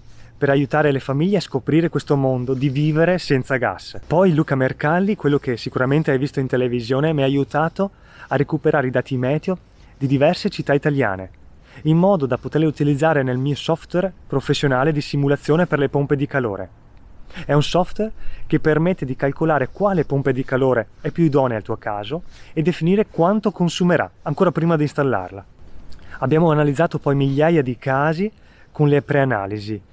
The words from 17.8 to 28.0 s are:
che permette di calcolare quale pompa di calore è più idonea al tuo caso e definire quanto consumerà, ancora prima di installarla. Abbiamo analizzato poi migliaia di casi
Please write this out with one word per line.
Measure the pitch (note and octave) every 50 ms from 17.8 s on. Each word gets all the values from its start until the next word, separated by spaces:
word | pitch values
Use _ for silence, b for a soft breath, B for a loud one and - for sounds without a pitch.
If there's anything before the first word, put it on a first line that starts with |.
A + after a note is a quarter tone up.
| F3+ - - - G#3+ A3 - B B B B B B
che | - D#3+ D3
permette | - D#3 D3+ D3+ E3 F3+ F#3+ - D3
di | B2+ C3
calcolare | - C#3+ C#3 C#3 - E3 D#3+ D3+ C#3 B2+ A#2+
quale | - - G3 G#3 G3 E3 C#3
pompa | - C#3+ C#3 C3 C#3
di | B2+ B2+ C3
calore | - C3 B2+ C3+ C3 B2 A2+ G#2 - - - -
è | D3+
più | - E3 E3+
idonea | D3+ C3 C#3+ C3 B2 A2+ G#2+
al | -
tuo | - A2
caso | - - A2+ G#2 G#2 G#2 G#2 C#3+ F3 - B B B B B B
e | E3 D3+
definire | F3 D#3+ - D#3 E3+ F#3+ G#3+ G#3
quanto | - - - E3 F3+ G#3 A3 - G#3+ -
consumerà, | - F3 E3 - - F#3 F3 E3+ C3 G2+ F2+ - - -
ancora | E3 D3 - F#3+ F3+
prima | - D#3+ D#3+ E3+ E3+
di | D3+ D3+
installarla. | C3+ - D3+ C#3+ C3+ A#2 F#2+ F2+ F2+ F#2+ G2 F#2 - - - - - - - - B B B B B B B
Abbiamo | C3+ C3 D3+ D#3+ F3 E3
analizzato | D3+ D3+ D3 D3 C#3 C3 E3+ E3+ - D3
poi | - D3 C#3
migliaia | C#3 C#3 C3+ C3+ C#3 D3+ E3 F3 D#3
di | C3 B2+ A#2+
casi | - - C3+ C3 C#3